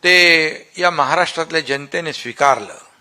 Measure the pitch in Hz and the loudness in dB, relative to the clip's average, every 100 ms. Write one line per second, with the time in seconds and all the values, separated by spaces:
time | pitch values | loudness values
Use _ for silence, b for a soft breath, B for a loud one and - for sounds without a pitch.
0 | 180 180 175 165 156 - - - 175 165 | 4 4 6 4 0 -6 -18 -2 -2 0
1 | 135 165 175 - 160 160 139 139 143 175 | 0 0 0 -4 -4 -4 -4 -6 -4 -8
2 | 165 139 123 113 143 123 101 - - _ | -6 -10 -12 0 0 0 -4 -18 -20 _